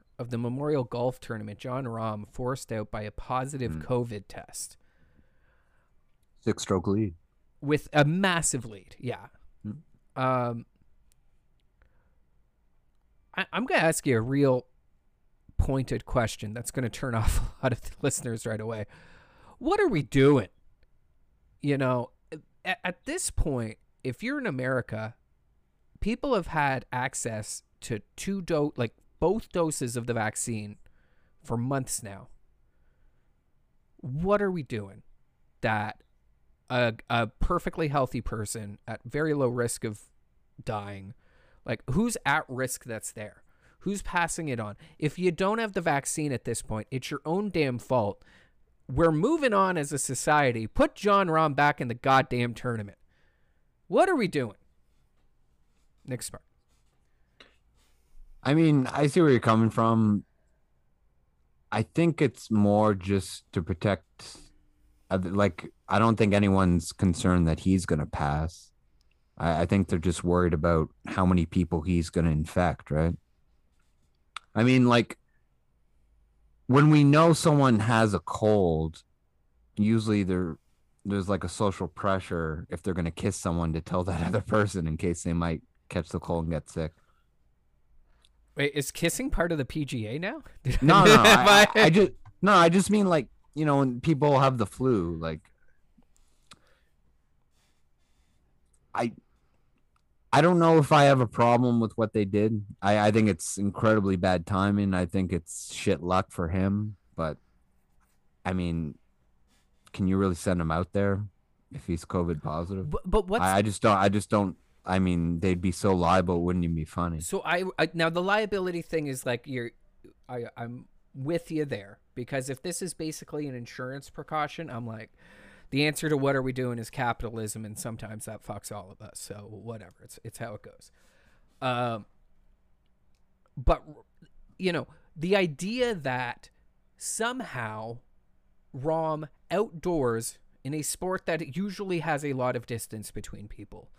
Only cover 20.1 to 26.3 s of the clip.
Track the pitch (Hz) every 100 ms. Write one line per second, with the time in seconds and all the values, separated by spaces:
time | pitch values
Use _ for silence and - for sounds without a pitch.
20.1 | 139 135 143 98 _ _ _ _ _ _
21.1 | _ _ _ _ _ 147 139 131 127 120
22.1 | _ _ 156 - _ 180 185 - 180 -
23.1 | 349 - - 170 131 110 110 _ _ 131
24.1 | 123 226 294 240 131 127 131 - 107 110
25.1 | - _ _ _ _ _ _ _ - 202
26.1 | 226 294